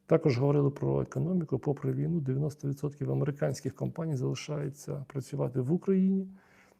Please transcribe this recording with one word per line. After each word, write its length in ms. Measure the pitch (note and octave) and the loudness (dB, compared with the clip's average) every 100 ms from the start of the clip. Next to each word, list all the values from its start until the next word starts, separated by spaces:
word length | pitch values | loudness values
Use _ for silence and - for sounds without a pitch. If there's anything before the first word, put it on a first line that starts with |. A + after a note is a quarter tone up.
| _ | _
Також 280 | D#3+ D#3 A#2+ | 4 4 4
говорили 320 | C#3 D3 C#3 | 4 4 4
про 320 | C#3 C3+ C#3 | 2 0 0
економіку. 560 | B2+ C3+ D3 F#3 D#3+ B2+ | 0 -2 0 0 0 -2
Попри 340 | - C#3+ C3+ | 0 -2 -2
війну, 280 | C3 D3 E3+ | -2 0 0
дев'яносто 480 | C3+ C3 D3+ C#3 C#3+ | 0 0 -2 -4 -6
відсотків 440 | C#3 D3 C#3 C3 | -4 -6 -4 -2
американських 600 | C3+ C#3+ C#3+ D3+ C3+ - - | 0 0 0 -2 -2 -6 -4
компаній 420 | C3 B2+ D#3+ C#3 | -6 -4 -4 -2
залишаються 880 | C3+ C#3 - D3 C#3+ C#3+ - C#3+ C3+ | -2 -4 -4 -6 -6 -8 -8 -8 -6
працювати 520 | C#3 B2+ C#3 C#3 C3 | -8 -6 -2 -2 0
в 120 | B2+ | 2
Україні. 540 | F3 - F#3+ F#3+ F#3+ F#3+ - - - - _ | 0 4 4 4 2 -2 -10 -20 -20 -20 _